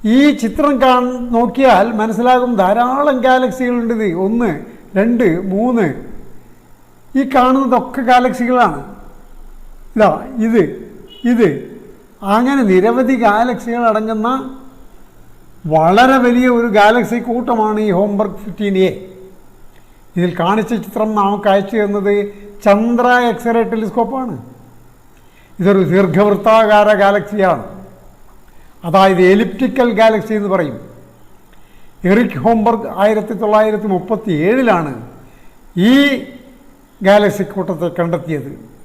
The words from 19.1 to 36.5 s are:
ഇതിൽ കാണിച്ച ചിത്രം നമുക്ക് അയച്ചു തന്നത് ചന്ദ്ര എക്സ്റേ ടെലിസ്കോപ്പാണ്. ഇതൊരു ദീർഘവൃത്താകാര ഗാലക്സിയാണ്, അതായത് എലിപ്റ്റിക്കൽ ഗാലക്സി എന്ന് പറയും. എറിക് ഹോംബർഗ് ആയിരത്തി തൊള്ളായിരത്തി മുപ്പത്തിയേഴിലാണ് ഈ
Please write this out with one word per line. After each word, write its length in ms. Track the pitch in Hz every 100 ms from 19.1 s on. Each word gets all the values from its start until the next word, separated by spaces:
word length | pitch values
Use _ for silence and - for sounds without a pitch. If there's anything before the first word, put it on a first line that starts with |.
| - - - - - - - - - - 175
ഇതിൽ 140 | 175 175
കാണിച്ച 320 | 170 214 220 226 170
ചിത്രം 240 | - 220 214
നമുക്ക് 300 | 196 202 208
അയച്ചു 240 | 196 196 226
തന്നത് 340 | 208 202 196 202 202 - - -
ചന്ദ്ര 440 | 208 202 226 240 247 247 240
എക്സ്റേ 300 | 185 233 233 202
ടെലിസ്കോപ്പാണ്. 600 | 220 202 226 214 262 247 139 - - - - - _ _ - - _ _ -
ഇതൊരു 220 | 170 196 160
ദീർഘവൃത്താകാര 960 | 190 190 175 208 202 220 220 220 208 208 208
ഗാലക്സിയാണ്, 640 | 196 202 202 208 185 143 104 - 95 - - - - - - - - - 170
അതായത് 340 | 185 190 190 185
എലിപ്റ്റിക്കൽ 540 | 208 233 - 254 269 240 208
ഗാലക്സി 340 | 220 220 214 214
എന്ന് 100 | 202
പറയും. 240 | 190 151 113 - - - _ - - _ - - - - - 180
എറിക് 280 | 208 233 139
ഹോംബർഗ് 460 | 208 226 214 226 - 185
ആയിരത്തി 300 | 208 214 214 202
തൊള്ളായിരത്തി 460 | 220 214 220 214 208
മുപ്പത്തിയേഴിലാണ് 1000 | 185 190 220 220 151 175 254 240 180 151 117 113 - - - - - - 170 208
ഈ 40 | 269 285 262 - - -